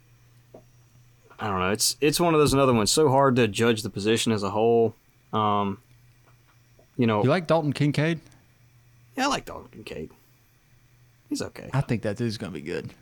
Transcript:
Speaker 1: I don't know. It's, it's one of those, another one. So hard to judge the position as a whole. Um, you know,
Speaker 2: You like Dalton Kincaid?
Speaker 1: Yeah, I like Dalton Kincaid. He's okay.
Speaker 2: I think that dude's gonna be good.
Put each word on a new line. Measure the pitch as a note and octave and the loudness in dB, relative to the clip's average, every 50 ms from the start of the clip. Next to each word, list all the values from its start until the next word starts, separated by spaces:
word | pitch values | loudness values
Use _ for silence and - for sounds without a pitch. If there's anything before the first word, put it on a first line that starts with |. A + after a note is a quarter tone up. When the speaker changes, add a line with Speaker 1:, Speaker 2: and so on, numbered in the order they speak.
| _ _ _ _ _ _ _ _ _ _ - - - _ _ _ _ _ _ _ _ _ _ _ _ _ - - | _ _ _ _ _ _ _ _ _ _ -20 -20 -20 _ _ _ _ _ _ _ _ _ _ _ _ _ -14 -10
Speaker 1:
I | A2 G#2+ | -8 -6
don't | G2 F#2 | -4 -2
know. | F2+ F#2 | -2 -2
It's, | G#2 A2 - - - - | -2 0 -2 -2 -2 0
it's | C#3 D3+ D3 - | 0 0 0 2
one | F3 F3 D#3+ | 2 2 4
of | D3+ | 4
those, | D3 C3 C3 | 4 4 4
another | C#3 C#3 C3 B2 | 4 4 4 4
one. | A2+ G#2 | 2 2
So | G2 - D#3 D#3 C#3+ | 2 2 4 4 4
hard | B2+ C3+ C#3 C3+ B2 | 4 4 4 4 4
to | B2 A#2+ A2 | 4 2 2
judge | G2 A2 A2+ A#2 A#2 G#2 G#2+ | 0 0 0 0 0 0 -4
the | A2 | -8
position | - G#2 G2 G#2+ A2+ A2+ - A#2+ A2 | -8 -4 0 0 0 2 2 0 -2
as | G#2 G2+ | -2 -2
a | F#2+ | -2
whole. | G2 G#2+ A2+ A#2 A#2 A#2 A2+ A2+ A2+ - _ _ _ _ _ _ - | 0 2 2 4 4 4 4 2 0 -6 _ _ _ _ _ _ -2
Um, | A2 G#2+ G#2+ G#2 G#2 G#2 G2 F#2+ - _ _ _ _ _ _ _ _ _ _ _ _ _ _ _ _ _ _ _ _ _ _ _ | 0 0 2 2 0 0 -2 -6 -8 _ _ _ _ _ _ _ _ _ _ _ _ _ _ _ _ _ _ _ _ _ _ _
you | - B2 | -2 0
know, | A2+ A2 G#2 G#2 | 2 2 2 2
Speaker 2:
You | B2+ | 2
like | D3+ F#3+ E3+ | 0 0 0
Dalton | - D#3 E3 D#3 D3 C3 | 0 0 0 0 -2 -2
Kincaid? | - D3 D3 C3+ - D3 E3 E3+ D#3 - - - _ _ _ _ _ _ _ _ _ _ _ _ _ _ _ _ | 0 0 0 0 0 -2 -2 -2 -4 -8 -14 -20 _ _ _ _ _ _ _ _ _ _ _ _ _ _ _ _
Speaker 1:
Yeah, | C4+ B3+ | -4 -2
I | C#4+ | -2
like | C4 F3 - | -2 -4 -6
Dalton | - E2+ - - - - | -10 -14 -16 -16 -18 -20
Kincaid. | - - - - - D#2+ - - _ _ _ _ _ _ _ _ _ _ _ _ _ _ _ _ _ _ _ _ _ _ _ | -20 -18 -14 -12 -12 -12 -12 -16 _ _ _ _ _ _ _ _ _ _ _ _ _ _ _ _ _ _ _ _ _ _ _
He's | D4+ - - | -8 -8 -8
okay. | - - - - - - | -10 -12 -14 -12 -6 -4
Speaker 2:
I | C3+ C#3+ | -4 -2
think | - B2 G#2 - | -2 -4 -4 -2
that | G#2+ G2+ | -4 -4
dude's | G#2 A#2+ A#2 G#2 - | -4 -4 -6 -6 -8
gonna | - F2 - | -10 -12 -12
be | D#2 D2 | -12 -10
good. | D2+ F2 D2 - - - - | -8 -8 -8 -8 -10 -16 -16